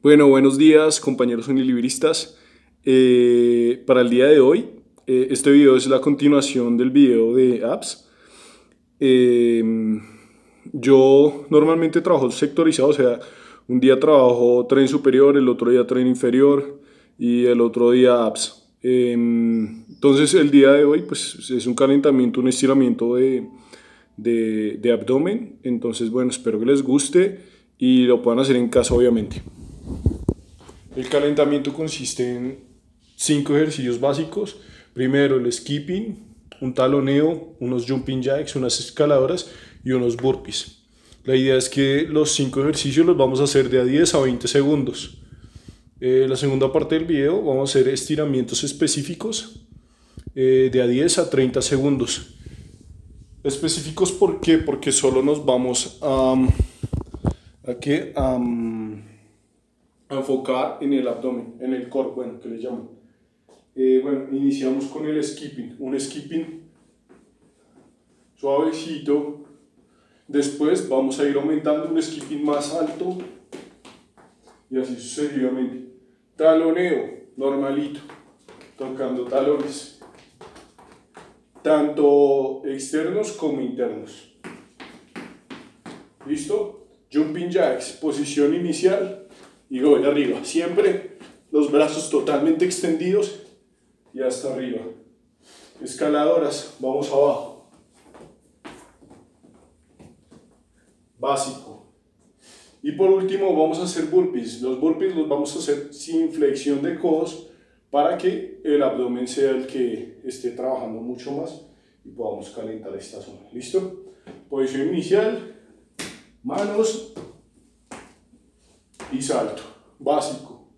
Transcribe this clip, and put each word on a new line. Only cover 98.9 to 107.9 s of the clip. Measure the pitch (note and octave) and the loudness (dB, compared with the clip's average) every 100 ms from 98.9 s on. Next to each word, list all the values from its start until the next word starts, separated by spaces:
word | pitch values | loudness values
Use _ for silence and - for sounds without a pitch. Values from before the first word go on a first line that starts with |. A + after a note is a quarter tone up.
| _ _ - _ _ _ _ _ _ _ _ - _ _ _ _ _ _ _ _ _ _ _ | _ _ -20 _ _ _ _ _ _ _ _ -20 _ _ _ _ _ _ _ _ _ _ _
Básico. | B2 C#3 C3+ A#2+ - - _ _ _ _ _ _ _ - _ _ | -4 -4 -4 -12 -20 -20 _ _ _ _ _ _ _ -20 _ _
Y | D3 | -10
por | F3+ F#3+ | 0 2
último | F#3+ F#3 G3 F#3+ D#3 | 2 0 -2 -2 0
vamos | D#3+ E3 | 0 -2
a | |
hacer | F3+ E3 | -6 -6
burpees. | D3+ F3+ - B2 A2 A2+ | 0 0 0 -4 -10 -10
Los | B2+ B2+ | -8 -2
burpees | D#3 D#3 F#3+ E3+ | -2 -2 -4 -4
los | D3 | -4
vamos | C#3+ D3+ E3+ | -4 -6 -8
a | |
hacer | D3 C#3+ - | -6 -6 -6
sin | - D#3+ E3 E3 | -18 -6 -4 -4
flexión | D#3 C#3+ C3+ C#3+ C#3 | -2 -2 -2 -4 -4
de | D#3 - | -4 -4
codos | E3+ D#3 E3 - - _ _ _ _ | -2 -2 -4 -10 -20 _ _ _ _